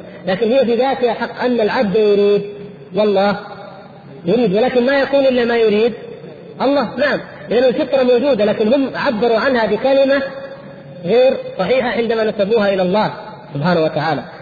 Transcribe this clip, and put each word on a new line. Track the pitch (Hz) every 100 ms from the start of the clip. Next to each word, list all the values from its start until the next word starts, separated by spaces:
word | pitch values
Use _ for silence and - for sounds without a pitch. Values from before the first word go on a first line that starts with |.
| - - 180
لكن | 190 220
هي | 269
في | 233
ذاتها | 233 262 254 240
حق | 208 226 -
أن | 247 233
العبد | 208 220 208 214
يريد | 208 202 202 202 - - - - -
والله | 185 214 190 202 190 - - - - - - - -
يريد، | 175 226 226
ولكن | 196 254 247 247
ما | 277
يكون | 262 -
إلا | 269 247
ما | 233 233
يريد | 220 208 240 214 - - - - - -
الله. | 247 285 220 240
نعم، | 277 185 - - -
لأن | 220
الفطرة | 262 220 302 269
موجودة، | 247 240 285 220
لكن | 208 208 214
هم | 285 262
عبروا | 170 269 208 240 220
عنها | 277 240 214
بكلمة | 208 262 269 269 277 269 - - - - - - -
غير | 170 233 254 - - -
صحيحة | 180 254 247
عندما | 220 226 226
نسبوها | 214 208 196 226 202
إلى | 190
الله | 180 208 175 - - - -
سبحانه | 147 170 170
وتعالى، | 156 151 156 135 - -